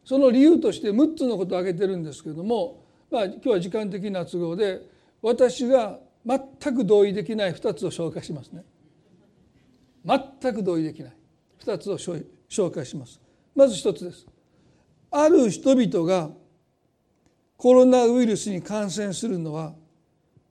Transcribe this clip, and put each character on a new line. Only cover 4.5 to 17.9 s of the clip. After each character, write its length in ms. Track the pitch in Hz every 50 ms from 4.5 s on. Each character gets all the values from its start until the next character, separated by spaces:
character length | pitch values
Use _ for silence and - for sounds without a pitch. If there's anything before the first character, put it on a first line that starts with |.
| 170
で、 240 | 180 220 202 185 190 - - _ _ _ _ _ _
私 480 | - 220 240 233 254 240 - - 247 240
が 320 | 269 262 226 202 180 - - _ _ _ _
全 480 | 226 247 269 269 - - _ - 294 254
く 100 | 240 240
同 200 | 175 214 208 202
意 80 | 208 190
で 100 | 208 185
き 140 | 156 226
な 100 | 214 208
い 60 | 185 160
二 220 | - - 233 185
つ 120 | 170 214
を 40 | 170
紹 200 | - - 170 160
介 140 | 156 165 -
し 80 | - 165
ま 100 | 143 120
す 80 | -
ね。 140 | - 165 190 _ _ _ _ _ _ _ _ _ _ _ _ _ _ _ _ _ _ _ _ _ _ _ _ _ _ _ _
全 500 | 165 233 277 269 - - _ - 254 220
く 80 | 220 202
同 160 | 185 175 165
意 40 | 160
で 100 | 151 -
き 100 | - 143
な 80 | 123
い 20 | - _ _ _ _ _ _ _ _ _
二 200 | - - 214 175
つ 120 | - 202
を 80 | 190 143
し 100 | - -
ょ-、 80 | 175 151 - - - _ _ _
紹 220 | - - 190 165
介 140 | - 175 139
し 120 | - -
ま 100 | 151 123
す。 140 | - - _ _ _ _ _ _ _ _
ま 140 | - 269 262
ず 80 | 214
一 160 | 165 - - 185
つ 120 | - 185
で 80 | 175 165
す。 140 | - _ _ _ _ _ _ _ _ _ _ _ _ _ _ _ _ _ _
あ 180 | - 285 302 311
る 220 | 339 339 262 220
人 240 | 170 - - 262 269
々 300 | 262 240 185 - 190 165
が 240 | 165 190 185 160 147 - - _ _ _ _ _ _ _ _ _ _ _ _ _ _ _ _ _ _ _ _ _ _ _
コ 180 | _ - 247 254
ロ 100 | 254 254
ナ 220 | 254